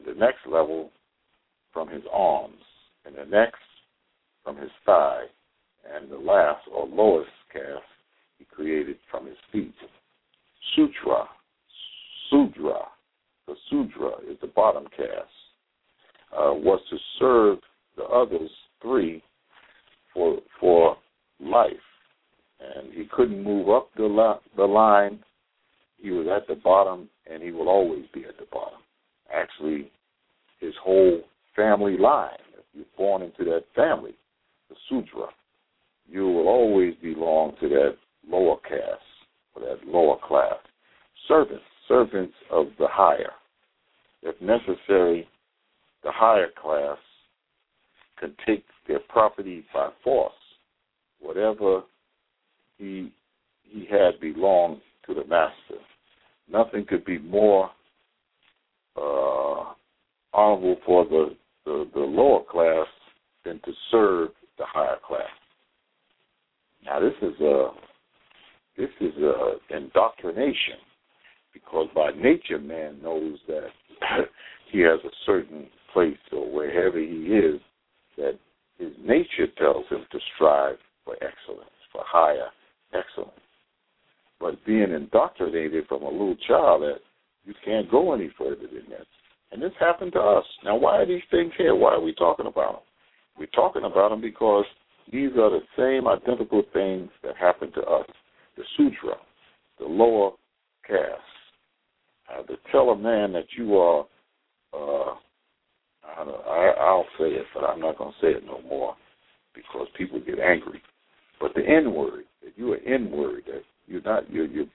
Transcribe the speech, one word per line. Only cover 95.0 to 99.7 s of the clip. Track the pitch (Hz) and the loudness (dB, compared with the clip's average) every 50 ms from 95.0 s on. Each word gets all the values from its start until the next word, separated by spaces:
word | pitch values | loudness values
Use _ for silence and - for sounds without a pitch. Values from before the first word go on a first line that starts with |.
| _ - | _ -10
these | - 131 139 135 127 120 | -6 -4 -4 -2 2 4
are | 110 104 | 4 4
the | 92 - - _ _ | 2 0 -4 _ _
same | - 123 131 135 131 - | -2 0 0 0 2 2
identical | 104 90 - - 120 123 120 110 - 113 104 101 - - | 2 0 0 0 -2 -4 -4 -2 0 0 0 0 0 -2
things | 95 98 95 92 92 90 90 _ _ - | -2 -2 -2 -4 -6 -8 -12 _ _ -14
that | 65 71 | -12 -4
happened | - 90 90 - - 80 73 - | 0 2 2 2 0 -4 -10 -8
to | 73 | -6
us. | - - 82 76 - - - _ _ _ _ _ _ _ _ | -4 -2 -2 -2 -2 -6 -16 _ _ _ _ _ _ _ _
The | - - - - | -20 -18 -6 0
Sudra, | - 294 277 - - - - 50 - - _ _ _ _ _ _ _ _ _ | 0 2 2 0 -4 -8 -10 -10 -10 -14 _ _ _ _ _ _ _ _ _